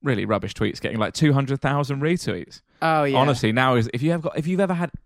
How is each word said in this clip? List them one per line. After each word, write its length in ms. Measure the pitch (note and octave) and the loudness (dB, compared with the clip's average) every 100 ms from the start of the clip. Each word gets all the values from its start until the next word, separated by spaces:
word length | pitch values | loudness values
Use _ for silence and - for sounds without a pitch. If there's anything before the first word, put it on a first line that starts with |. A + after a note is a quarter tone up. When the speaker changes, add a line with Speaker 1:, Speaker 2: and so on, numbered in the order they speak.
Speaker 1:
really 200 | C#3+ G#2+ | -2 -2
rubbish 300 | G2 G#2 F#2+ | 0 -2 -2
tweets 260 | - G2+ - | -2 -4 -2
getting, 180 | - A2+ | -4 -2
like, 160 | G#2 | -2
two 180 | - D#3 | 2 4
hundred 280 | C#3 C3+ C#3 | 4 2 -2
thousand 400 | C3 C#3+ C3+ C#3 | -2 0 -2 -2
retweets. 600 | D3+ F3+ - F2+ - - _ - | -2 -2 -2 -6 -8 -18 _ -4
Speaker 2:
Oh, 200 | E3 D#3 | 0 2
yeah. 120 | C#3+ C3+ | 2 4
Speaker 1:
Honestly, 320 | C#3+ B2+ A2 | 2 2 0
now 240 | A2+ C3 B2 | 2 4 2
is, 120 | A2 | 0
if 80 | A#2+ | -2
you 80 | D3+ | -2
have 80 | E3+ | -2
got, 180 | D#3 - | -4 -4
if 80 | D#3 | -2
you've 140 | F#3 | 0
ever 140 | G3 | 0
had 160 | F3 F3 - | 0 -4 -6